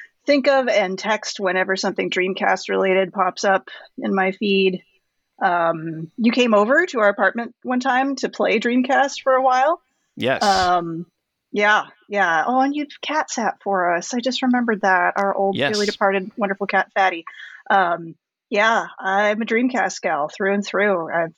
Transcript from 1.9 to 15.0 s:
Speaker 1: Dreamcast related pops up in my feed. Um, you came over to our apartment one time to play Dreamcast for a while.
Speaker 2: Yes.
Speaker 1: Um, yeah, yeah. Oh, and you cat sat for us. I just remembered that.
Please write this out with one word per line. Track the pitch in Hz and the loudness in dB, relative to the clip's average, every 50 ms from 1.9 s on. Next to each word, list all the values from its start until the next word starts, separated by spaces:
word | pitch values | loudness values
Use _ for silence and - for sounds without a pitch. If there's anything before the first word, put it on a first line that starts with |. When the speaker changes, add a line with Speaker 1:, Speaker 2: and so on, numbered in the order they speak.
| 170 - 190 175 | -2 -2 -4 -2
Speaker 1:
Dreamcast | - 185 180 190 185 - 185 196 185 185 - 208 | -2 -2 -2 -2 -2 -2 0 0 0 -2 -2 -4
related | 196 190 190 190 185 190 190 175 | -2 0 2 2 2 2 0 -2
pops | - 202 185 180 - - - | -2 -2 -2 -2 -2 -2 0
up | 196 196 185 - - - - - - - | 0 0 0 -2 -6 -20 -20 -20 -20 -16
in | - - 214 196 | -8 -4 -2 -2
my | 190 185 190 | 0 0 -2
feed. | 190 - 214 202 196 196 190 190 185 185 _ _ _ _ _ _ _ _ _ _ _ - - | -2 -2 -2 0 2 2 2 2 0 -4 _ _ _ _ _ _ _ _ _ _ _ -2 0
Um, | 185 175 175 165 165 170 160 160 165 156 160 160 - - | 0 2 2 0 0 -2 -2 -6 -8 -8 -10 -12 -12 -6
you | - 214 240 | 0 0 0
came | 233 254 247 233 208 | 2 2 2 4 4
over | 202 208 226 277 330 359 | 4 4 4 2 2 2
to | - 285 226 | 0 -2 0
our | 208 202 | 2 2
apartment | 202 - 202 190 - 233 233 240 _ _ - | 2 2 0 0 0 -4 -10 -10 _ _ -6
one | 240 254 247 | -4 -2 -2
time | 254 269 247 254 269 277 269 | 0 0 0 0 0 -2 -4
to | 233 - 180 | -4 -6 -6
play | - - 202 185 185 226 | -4 -2 0 0 0 0
Dreamcast | - 233 247 254 254 262 262 254 277 269 - - - | 0 2 0 0 2 2 2 2 2 0 -2 -4 0
for | 269 262 | 2 2
a | 254 262 | 4 4
while. | 262 254 254 262 311 349 - _ _ _ _ _ _ - | 2 2 4 2 2 0 -2 _ _ _ _ _ _ -8
Speaker 2:
Yes. | - 214 240 - 196 214 | -4 0 0 0 2 2
Speaker 1:
Um, | 202 190 190 180 180 180 175 175 165 165 170 175 _ _ _ _ _ _ _ _ - - | 2 4 4 4 2 2 0 0 -4 -8 -8 -10 _ _ _ _ _ _ _ _ -6 -2
yeah, | 202 208 208 214 185 - - _ _ _ - | 0 4 4 4 2 0 -4 _ _ _ -6
yeah. | 202 202 185 170 165 156 - | -2 0 2 2 2 0 0
Oh, | 233 254 262 | 2 2 2
and | 269 277 285 | 2 0 0
you | 294 294 294 - - | -4 -6 -8 -10 -12
cat | - - 294 311 - - | -8 -4 -4 -4 -4 -4
sat | - 254 214 180 - _ - | -4 -4 -2 -4 -4 _ -4
for | 202 196 185 175 175 175 | -2 0 0 2 2 0
us. | 175 - - 254 | -2 -4 -4 -6
I | 240 | -4
just | 226 262 254 - | -4 -2 -4 0
remembered | 262 254 247 247 240 233 214 190 | 0 2 2 2 2 0 -2 0
that. | 208 190 185 180 | 2 2 4 4